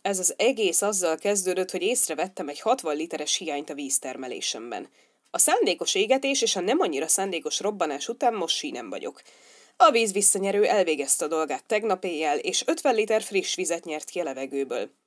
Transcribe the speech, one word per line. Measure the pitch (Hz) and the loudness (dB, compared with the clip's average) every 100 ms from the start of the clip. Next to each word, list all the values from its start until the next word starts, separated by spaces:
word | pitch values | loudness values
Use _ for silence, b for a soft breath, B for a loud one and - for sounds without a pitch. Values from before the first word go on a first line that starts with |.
Ez | 202 196 | -2 0
az | 180 - | 0 2
egész | 220 269 196 165 | 2 4 2 2
azzal | 208 202 175 160 | 0 0 0 0
kezdődött, | 202 202 190 185 185 | 0 0 0 -2 -2
hogy | 180 | -2
észrevettem | 185 240 - 151 185 - 147 | 0 2 0 -2 -4 -4 -8
egy | 151 | -4
hatvan | 220 269 165 | 0 0 0
literes | 151 160 156 151 | -2 -4 -6 -2
hiányt | - 156 143 151 | -2 -2 -6 -6
a | |
víztermelésemben. | 147 139 - 131 127 127 110 - 117 117 104 - b b b b | -8 -2 -2 -2 -10 -10 -6 -6 -6 -8 -10 -10 b b b b
A | - | 2
szándékos | - 415 247 175 165 | 4 4 2 0 0
égetés | 226 220 262 269 269 | 0 4 2 2 0
és | - | 0
a | 190 | 0
nem | 180 302 | 0 2
annyira | 196 139 156 | 2 0 0
szándékos | - 196 170 151 - | 0 0 -4 -4 -2
robbanás | 202 208 160 143 - | -2 -2 -2 -2 -6
után | 240 247 | 0 0
most | 220 165 | 2 -2
sínen | - 151 - 92 | -2 -4 -8 -8
vagyok. | - - - B B B B B _ | -8 -8 -10 B B B B B _
A | 330 | 6
víz | 226 220 | 6 2
visszanyerő | 190 196 196 196 202 | 4 2 2 2 4
elvégezte | 208 214 170 151 135 - | 4 4 4 2 0 0
a | 151 | 0
dolgát | 160 151 135 | 0 -2 -4
tegnap | _ 208 220 185 | _ -2 0 -2
éjjel, | 185 156 156 147 | -2 -2 0 0
és | - - | 0 -2
ötven | - 320 285 | -2 0 2
liter | 226 214 220 | 2 2 0
friss | 214 196 180 | 2 -2 -2
vizet | - 170 170 | -4 -2 -4
nyert | 170 151 - | -4 -8 -6
ki | 175 | -4
a | |
levegőből. | 156 131 135 139 135 120 107 _ | -4 -4 -4 -4 -2 -4 -6 _